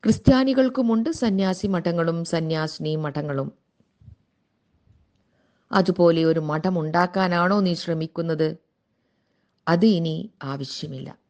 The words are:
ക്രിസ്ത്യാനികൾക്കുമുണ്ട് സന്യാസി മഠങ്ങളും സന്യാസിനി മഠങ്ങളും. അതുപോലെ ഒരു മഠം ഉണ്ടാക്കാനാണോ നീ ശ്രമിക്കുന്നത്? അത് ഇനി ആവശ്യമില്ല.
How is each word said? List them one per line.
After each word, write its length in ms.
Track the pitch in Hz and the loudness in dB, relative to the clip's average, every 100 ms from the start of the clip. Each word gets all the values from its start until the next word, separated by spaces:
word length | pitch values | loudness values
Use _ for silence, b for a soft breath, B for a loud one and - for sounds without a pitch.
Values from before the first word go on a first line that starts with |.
ക്രിസ്ത്യാനികൾക്കുമുണ്ട് 1040 | 214 220 - 262 262 269 262 262 233 226 226 | 2 4 6 6 4 4 2 2 0 2 0
സന്യാസി 560 | 320 233 190 190 185 208 | -2 0 2 0 0 -2
മഠങ്ങളും 520 | 185 175 170 165 165 170 | -2 0 0 0 -2 -2
സന്യാസിനി 680 | 165 160 160 156 - 156 156 | -2 -2 -2 -4 -6 -6 -4
മഠങ്ങളും. 540 | 151 147 147 139 135 - _ _ _ _ - - _ _ _ _ _ _ _ _ _ _ _ _ _ _ _ | -4 -4 -4 -4 -6 -10 _ _ _ _ -20 -20 _ _ _ _ _ _ _ _ _ _ _ _ _ _ _
അതുപോലെ 500 | 196 185 180 175 165 160 | 0 0 4 4 4 2
ഒരു 140 | 160 | 0
മഠം 360 | 156 156 185 180 | -2 -2 -2 -2
ഉണ്ടാക്കാനാണോ 800 | 156 165 180 190 185 175 175 208 | 0 0 0 0 0 0 2 2
നീ 140 | 185 | 0
ശ്രമിക്കുന്നത്? 760 | 165 - 165 160 - 165 156 156 170 _ _ _ _ _ _ _ _ _ _ - | -2 -4 -4 -4 -6 -4 -2 -2 -4 _ _ _ _ _ _ _ _ _ _ -2
അത് 180 | 170 220 | 4 4
ഇനി 320 | 185 165 160 208 _ | 4 0 -6 -10 _
ആവശ്യമില്ല. 680 | 139 139 135 - 151 135 135 - _ | -10 -8 -8 -10 -12 -12 -14 -18 _